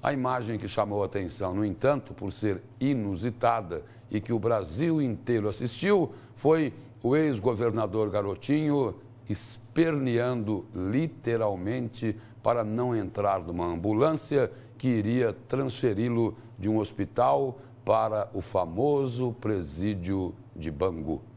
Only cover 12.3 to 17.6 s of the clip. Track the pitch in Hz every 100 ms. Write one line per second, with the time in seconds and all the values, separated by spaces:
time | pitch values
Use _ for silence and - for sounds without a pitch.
12.3 | - - 120 107 110 123 117 92 95 101
13.3 | 95 85 87 87 85 95 107 147 156 -
14.3 | 143 123 - - - 131 117 104 123 117
15.3 | 98 - 127 135 107 127 101 120 117 113
16.3 | - - - 98 110 104 - 101 - 127
17.3 | 139 135 120